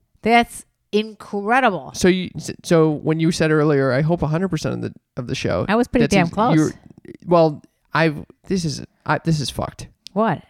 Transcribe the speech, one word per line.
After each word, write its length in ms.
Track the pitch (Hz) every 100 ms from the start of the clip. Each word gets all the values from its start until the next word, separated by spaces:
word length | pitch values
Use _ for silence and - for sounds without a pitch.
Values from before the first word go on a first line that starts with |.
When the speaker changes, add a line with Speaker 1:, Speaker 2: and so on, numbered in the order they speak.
| _ _
Speaker 1:
That's 420 | 214 233 233 - - _ _
incredible. 1000 | 208 220 208 - 202 202 247 254 180 135
Speaker 2:
So 140 | - 190
you, 220 | 185 180 - - -
so 280 | - 170 160
when 280 | 151 147 160
you 140 | 160
said 180 | 165 160
earlier, 420 | 156 147 143 135
"I 100 | 123
hope 200 | 151 175
a 40 | 147
hundred 200 | 156 190
percent 260 | 160 131 120
of 40 |
the, 120 | 117 - _ -
of 100 | 120
the 80 |
show," 320 | 120 - 87 -
Speaker 1:
I 60 |
was 140 | 214 254
pretty 160 | 254
Speaker 2:
that's 100 | 233
Speaker 1:
damn 120 | 196 170
Speaker 2:
ex-, 80 |
Speaker 1:
close. 200 | - 233 160
Speaker 2:
you're, 140 | 151 - - - - - -
well, 360 | 170 160 151 - _ _
I've, 320 | 143 165 147 - _
this 200 | - 190
is, 200 | 165 123 - _
I, 140 | - 147
this 220 | - 160
is 100 | 131
fucked. 380 | - - - - _ -
Speaker 1:
What? 300 | 196 220 156